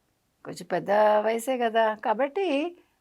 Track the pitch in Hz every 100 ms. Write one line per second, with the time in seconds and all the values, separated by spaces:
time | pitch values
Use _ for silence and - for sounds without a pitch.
0 | _ _ _ _ - 156 180 175 156 202
1 | 214 214 214 233 226 262 233 220 226 214
2 | 254 214 277 285 381 277 339 349 _ _